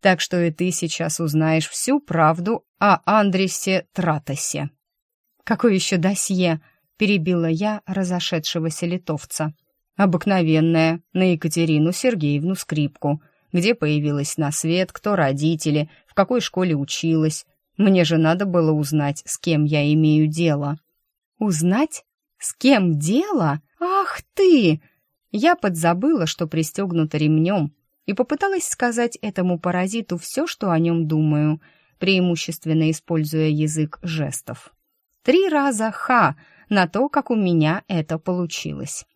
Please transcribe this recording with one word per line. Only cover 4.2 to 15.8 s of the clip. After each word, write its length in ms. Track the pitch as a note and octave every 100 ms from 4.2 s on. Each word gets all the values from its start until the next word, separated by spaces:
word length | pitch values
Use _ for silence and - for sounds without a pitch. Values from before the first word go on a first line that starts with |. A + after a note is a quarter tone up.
| - C#3 - D3 C#3+ _ _ _ _ _ _ _
«Какое 300 | - A3 A#3+
еще 240 | F#3+ - F#3
досье?» — 640 | F3 G3 - F#3 F3+ D#3+ _ _ _ _
перебила 480 | G#3+ G3+ D#3+ F3 E3
я 360 | D#3+ G#3 G#3+ -
разошедшегося 1000 | F#3+ F#3 F3+ - E3+ D#3 F3 E3 D#3 E3+
литовца. 680 | F3+ F3+ D#3 - - D#3 D3+ _ _ _ -
«Обыкновенное, 1040 | G3 F3 G#3 F#3+ E3 D#3 D#3+ E3 D#3+ E3 _
на 200 | F#3 F#3
Екатерину 600 | E3 E3 D#3+ E3 D3+ D#3
Сергеевну 640 | C#4 B3+ A3+ D3+ D3 D#3+
Скрипку. 680 | F#3+ - D3+ D3 - D3 D3+ _ _ _
Где 220 | F3 F#3
появилась 640 | A3+ D3 D3+ D3 C#3+ C#3+ -
на 120 | D3
свет, 420 | D3 D#3+ E3+ F#3
кто 220 | - -
родители, 760 | G3+ C#3+ C#3 D3+ E3 D#3 D3+